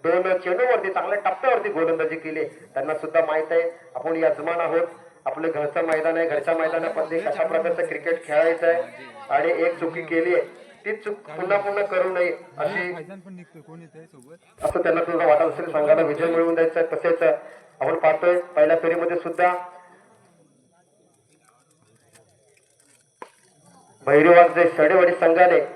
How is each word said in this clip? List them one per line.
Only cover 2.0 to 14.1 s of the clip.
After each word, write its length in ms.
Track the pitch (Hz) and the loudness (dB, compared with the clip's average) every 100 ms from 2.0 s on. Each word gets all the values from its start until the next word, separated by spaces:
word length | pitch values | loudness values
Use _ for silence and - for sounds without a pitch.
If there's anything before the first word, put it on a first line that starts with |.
| 160 160 | -2 -4
केली. 280 | 160 156 | -8 -6
त्यांना 520 | 151 - - 135 143 156 | -8 -10 -10 -6 -4 -6
सुद्धा 300 | - 165 160 | 0 0 2
माहित 260 | 156 160 | -2 0
आहे 100 | 170 170 - - 127 | 0 0 -8 -6 -4
आपण 200 | 156 165 | -2 0
यजमान 440 | 160 151 156 170 | 0 0 -4 -2
आहोत, 280 | 165 165 170 - - - - | 0 0 -2 -8 -20 -10 -8
आपलं 260 | 151 165 147 | -4 -4 -4
घरचं 280 | 147 170 | -4 -4
मैदान 340 | 165 156 160 165 | -2 0 0 -2
आहे, 100 | 165 | -2
घरच्या 260 | 147 143 | -2 -2
मैदानामध्ये 680 | 165 160 165 165 160 156 165 | -2 -2 -2 -4 -4 -4 -4
कशा 280 | 170 147 160 | -4 -4 -2
प्रकारचं 380 | 165 160 170 165 | -2 -2 -2 -4
क्रिकेट 400 | 147 160 165 - | -4 -4 -6 -2
खेळायचं 420 | 151 165 165 165 | 0 0 2 0
आहे 160 | 170 - - - - - | 0 -4 -12 -20 -18 -4
आणि 220 | 139 165 | -2 0
एक 280 | 170 170 170 | 0 -2 -2
चुकी 220 | 165 165 | -8 -8
केली 340 | 160 165 175 170 | -4 -4 0 -2
आहे 300 | - - - - 208 | -2 -14 -20 -14 -12
ती 100 | 214 | -10
चूक 200 | 214 202 | -10 -12
पुन्हा 420 | - 156 185 202 | -14 -10 -2 -2
पुन्हा 280 | 202 202 202 | -2 -4 -4
करू 240 | 185 185 | -2 -2
नये 280 | 175 175 - - - | -2 -4 -4 -14 -8
अशी, 360 | 151 202 180 175 160 196 180 180 170 165 147 165 165 156 160 | -6 -4 -8 -10 -14 -18 -18 -20 -20 -20 -20 -20 -20 -20 -20